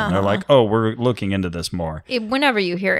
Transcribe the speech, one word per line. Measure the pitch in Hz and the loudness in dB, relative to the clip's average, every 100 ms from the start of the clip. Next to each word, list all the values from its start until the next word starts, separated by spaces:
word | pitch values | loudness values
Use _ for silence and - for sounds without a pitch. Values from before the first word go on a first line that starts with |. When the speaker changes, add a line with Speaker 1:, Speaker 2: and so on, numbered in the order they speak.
| 101 | -2
Speaker 1:
They're | 92 | 0
Speaker 2:
Uh-huh. | 98 | 0
Speaker 1:
like, | 107 - | 0 4
"Oh, | 139 | 4
we're | 110 110 110 117 | 6 2 0 0
looking | 120 113 98 | -2 0 -2
into | 98 92 | -2 -2
this | 85 82 | -4 -6
more." | 90 82 78 - | -6 -6 -8 -6
Speaker 2:
It, | 247 | -6
whenever | 214 262 285 220 | -4 -2 0 0
you | 180 175 | -2 -2
hear | 220 | 0